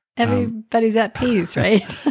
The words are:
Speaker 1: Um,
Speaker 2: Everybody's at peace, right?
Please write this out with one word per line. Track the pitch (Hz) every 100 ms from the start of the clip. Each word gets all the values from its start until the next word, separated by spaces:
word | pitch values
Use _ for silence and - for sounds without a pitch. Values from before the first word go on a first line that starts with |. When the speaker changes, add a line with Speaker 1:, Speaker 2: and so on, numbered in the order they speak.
| _ -
Speaker 1:
Um, | 233
Speaker 2:
Everybody's | 247 240 226 220 233 226 220
at | 214
peace, | - 247 214 170 -
right? | 180 208 - - 294